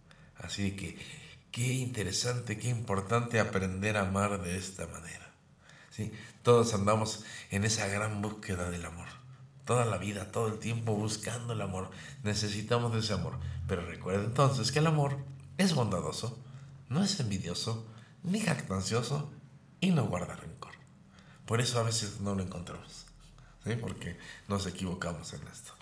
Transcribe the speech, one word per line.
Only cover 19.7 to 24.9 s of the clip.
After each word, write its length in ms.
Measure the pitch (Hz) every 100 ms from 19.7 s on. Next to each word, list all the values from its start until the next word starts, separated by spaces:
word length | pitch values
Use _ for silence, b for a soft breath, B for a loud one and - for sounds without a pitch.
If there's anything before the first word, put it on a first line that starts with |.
| -
y 100 | 185
no 140 | 165 110
guarda 300 | 90 87 -
rencor. 380 | 80 78 - - - - - B B B -
Por 140 | 117
eso 180 | 127 123
a 40 |
veces 360 | 113 110 101 -
no 160 | 101 98
lo 80 |
encontramos, 600 | 90 87 85 - - - - - - - b b -
¿sí? 100 | 117
Porque 380 | 107 - 85 - B B B
nos 180 | 101 92
equivocamos 640 | 85 92